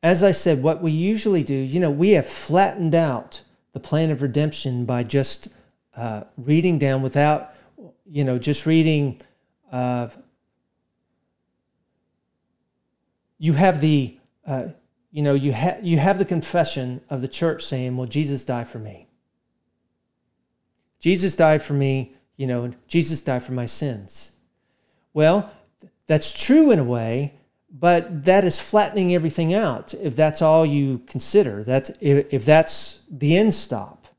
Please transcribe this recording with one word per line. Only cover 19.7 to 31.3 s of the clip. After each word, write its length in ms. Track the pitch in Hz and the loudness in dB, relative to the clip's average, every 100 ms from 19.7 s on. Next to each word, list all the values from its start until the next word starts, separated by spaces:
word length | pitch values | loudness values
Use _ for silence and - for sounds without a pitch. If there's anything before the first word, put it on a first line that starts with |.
| _ _ _ _ _ _ _ _ _ _ _ _ _ | _ _ _ _ _ _ _ _ _ _ _ _ _
Jesus 360 | 165 185 185 151 | 0 0 0 2
died 260 | 160 156 | 4 4
for 120 | - | 0
me, 400 | 143 139 135 123 _ _ _ | -2 0 -2 -4 _ _ _
you 100 | 135 | -6
know, 160 | 123 | -4
and 120 | 123 120 _ | -6 -12 _
Jesus 340 | 170 151 156 | -2 0 -2
died 220 | - 127 | -4 -4
for 80 | 123 | -4
my 160 | 127 120 | -8 -6
sins." 640 | - 147 113 98 - - _ _ _ _ _ _ _ _ | -4 -6 -8 -12 -14 -16 _ _ _ _ _ _ _ _
Well, 380 | 151 156 190 202 - _ _ - _ _ | 2 4 4 0 -12 _ _ -20 _ _
that's 240 | 156 - | 0 0
true 400 | - - 285 311 | -4 4 6 6
in 80 | 202 | 4
a 60 | 123 | 2
way, 480 | 123 113 120 143 - _ _ _ | -2 -2 -4 -4 -10 _ _ _
but 540 | 147 170 175 170 160 | -2 2 2 0 -4
that 220 | 139 190 185 | 2 4 4
is 160 | - | 0
flattening 520 | - 214 202 208 180 | 0 2 2 0 0
everything 400 | 175 160 156 165 | 2 0 -2 0
out 400 | 190 208 117 - - | 0 0 -4 -10 -8
if 200 | 175 127 | -8 2
that's 260 | 156 151 | 0 4
all 240 | 156 160 160 | 4 4 4
you 340 | 143 139 127 | 2 0 -4
consider, 680 | - 135 - | -6 -8 2